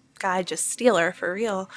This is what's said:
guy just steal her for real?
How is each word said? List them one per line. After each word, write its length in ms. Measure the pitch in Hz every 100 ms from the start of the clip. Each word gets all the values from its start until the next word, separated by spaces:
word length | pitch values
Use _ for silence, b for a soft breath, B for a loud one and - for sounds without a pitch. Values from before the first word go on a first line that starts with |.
| _ -
guy 240 | 196 185
just 260 | 180 170 -
steal 300 | - 240 185
her 120 | 170
for 220 | 180 -
real? 380 | 190 226 190 190